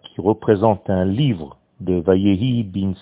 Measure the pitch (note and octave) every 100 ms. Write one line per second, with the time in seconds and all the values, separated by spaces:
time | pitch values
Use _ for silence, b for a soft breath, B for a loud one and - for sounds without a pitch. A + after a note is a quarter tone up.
0 | - - F2+ A2 - G#2 A2 G2 - F#2
1 | F#2 G#2 D3 F#2+ C#2+ - _ - F#2 F2+
2 | E2 F#2+ G2+ F#2 B2+ A#2+ G2+ F#2+ F#2+ F2+